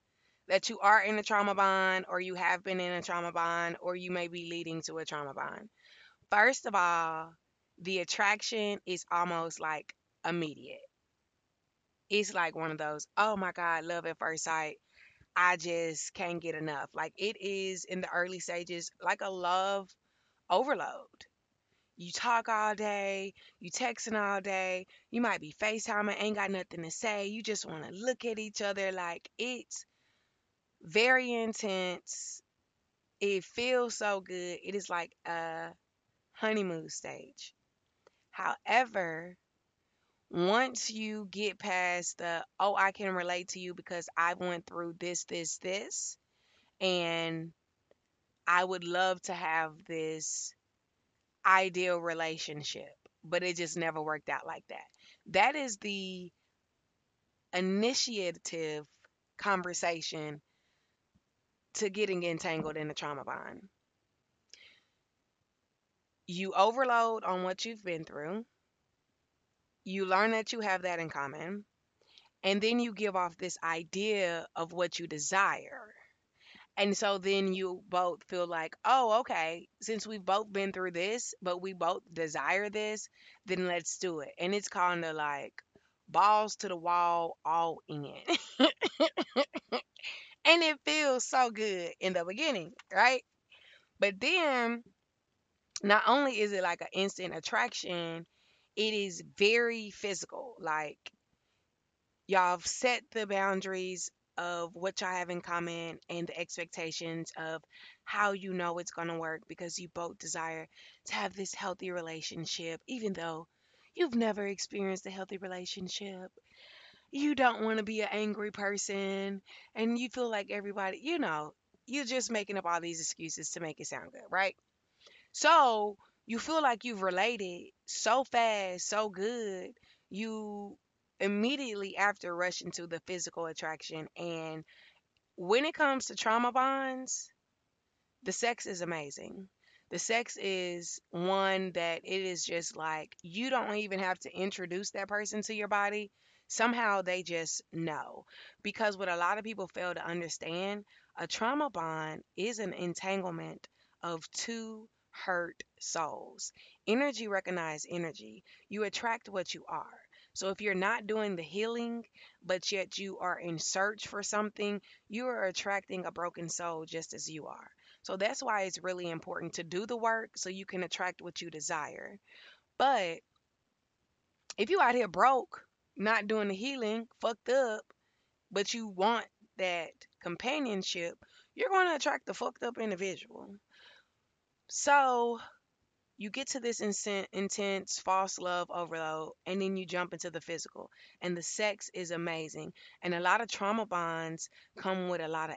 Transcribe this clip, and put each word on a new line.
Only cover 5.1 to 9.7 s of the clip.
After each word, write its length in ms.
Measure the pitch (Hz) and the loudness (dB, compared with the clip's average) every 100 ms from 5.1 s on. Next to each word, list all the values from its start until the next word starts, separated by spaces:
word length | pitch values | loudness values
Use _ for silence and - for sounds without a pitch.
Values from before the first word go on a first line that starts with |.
| 151 143 | -6 -6
bond? 360 | 135 147 - 220 _ - - - _ - | -6 -6 -8 -14 _ -20 -20 -20 _ 2
First 360 | 208 233 269 240 | 6 8 6 2
of 100 | 202 | 4
all, 580 | 175 170 165 160 165 165 _ _ _ - | 4 4 2 -2 -6 -14 _ _ _ -10
the 200 | 175 185 | -2 -2
attraction 840 | 170 - 202 208 - 226 208 202 - | 0 2 4 4 0 0 0 -2 -4
is 180 | - - | -6 0
almost, 480 | 175 175 170 165 - | 0 2 0 -2 -4
like, 340 | 156 | -4